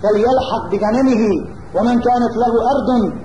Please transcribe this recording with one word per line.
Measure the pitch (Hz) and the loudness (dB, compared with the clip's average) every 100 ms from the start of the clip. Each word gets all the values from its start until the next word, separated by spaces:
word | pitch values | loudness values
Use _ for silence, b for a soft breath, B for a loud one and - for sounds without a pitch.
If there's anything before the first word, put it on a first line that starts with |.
falyalhaq | 208 208 233 262 - 226 - | 0 2 2 2 0 -4 -4
bi | 202 | -2
ghanamihi, | 208 233 269 233 220 170 - - - 170 | 0 2 2 2 2 0 -4 -14 -6 -2
wa | 233 | 0
man | 240 240 | 2 2
kanat | 247 233 240 | 2 0 0
lahu | 240 226 233 | 0 2 2
ardun | 277 214 247 196 - | 0 0 0 0 -4